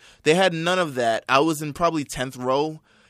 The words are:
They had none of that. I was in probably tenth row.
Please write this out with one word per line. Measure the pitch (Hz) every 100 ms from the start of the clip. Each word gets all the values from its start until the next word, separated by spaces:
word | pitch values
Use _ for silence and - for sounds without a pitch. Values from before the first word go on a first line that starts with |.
| - _
They | 147
had | 170 190
none | 165 165 185
of | 165 127
that. | 117 110 -
I | 131
was | 160 151
in | 151
probably | 139 170 160
tenth | 135 165 131 127
row. | 127 135 156 156 _ _